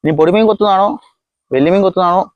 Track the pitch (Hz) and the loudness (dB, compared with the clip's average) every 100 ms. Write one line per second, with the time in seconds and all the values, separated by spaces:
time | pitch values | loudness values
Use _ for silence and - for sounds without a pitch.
0 | 151 156 160 202 220 214 208 190 202 294 | -2 0 2 2 0 0 0 0 0 -4
1 | _ _ _ _ _ 131 147 190 190 185 | _ _ _ _ _ -2 0 2 0 0
2 | 180 180 185 | 0 -2 -4